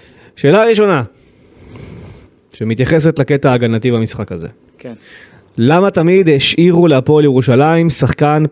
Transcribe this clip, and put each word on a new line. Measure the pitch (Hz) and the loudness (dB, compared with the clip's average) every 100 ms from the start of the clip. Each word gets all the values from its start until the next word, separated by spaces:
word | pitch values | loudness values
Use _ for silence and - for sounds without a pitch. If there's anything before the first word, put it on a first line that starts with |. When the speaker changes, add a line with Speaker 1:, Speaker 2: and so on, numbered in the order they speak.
| _ _ - - | _ _ -20 -2
Speaker 1:
שאלה | 139 196 | 0 2
ראשונה, | 226 214 202 151 110 _ _ _ _ _ - - - - - - - _ _ | 2 2 0 0 -4 _ _ _ _ _ -20 -20 -20 -20 -20 -20 -20 _ _
שמתייחסת | - 110 113 123 160 160 147 | -10 -4 -2 0 2 0 0
לקטע | 135 139 143 | 0 0 0
ההגנתי | 123 120 113 123 | 0 0 -2 -2
במשחק | 117 107 117 101 | -2 -4 -8 -10
הזה. | 90 80 - _ _ | -12 -14 -18 _ _
Speaker 2:
כן. | 127 110 - - - - _ - | -20 -20 -20 -20 -20 -20 _ -2
Speaker 1:
למה | 120 170 196 | 0 2 0
תמיד | 185 165 190 165 | 0 2 2 2
השאירו | 139 - - 175 170 170 | 2 0 0 2 4 2
להפועל | 131 135 151 | 2 2 2
ירושלים | 147 127 131 120 156 165 165 | 2 0 2 2 2 0 0
שחקן | - 127 - 147 151 151 | -2 -4 -2 -2 0 -2